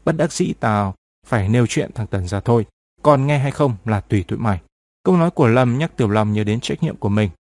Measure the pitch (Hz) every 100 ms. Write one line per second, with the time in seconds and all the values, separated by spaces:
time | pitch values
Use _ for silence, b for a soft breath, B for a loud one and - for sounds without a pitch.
0 | - 160 156 - 180 - 113 104 101 92
1 | _ _ - 120 95 120 117 - - -
2 | 107 98 87 98 - 117 104 _ _ _
3 | 147 139 139 147 139 - 143 104 113 104
4 | - 104 90 110 117 92 - _ _ _
5 | - 180 170 - 127 117 123 123 165 -
6 | 110 104 107 107 104 113 - 147 160 -
7 | 104 104 104 -